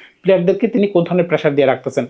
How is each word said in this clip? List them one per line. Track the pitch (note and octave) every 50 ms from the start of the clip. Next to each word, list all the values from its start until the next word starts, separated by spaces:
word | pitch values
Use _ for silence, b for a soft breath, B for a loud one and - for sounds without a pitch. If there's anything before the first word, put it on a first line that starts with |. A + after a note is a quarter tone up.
| B B B B -
প্লেয়ারদেরকে | F3+ F#3+ F3 F3 F#3 F#3+ G3 - G#3+
তিনি | - G#3+ G3+
কোন | G3+ - F3 E3+
ধরনের | - F3 F3+ E3+
প্রেশার | F3 D#3 D3+ - D#3 C#3
দিয়ে | C#3+ C3+
রাখতেছেন। | C3 C3 C3 - C3 - C#3+ A#2+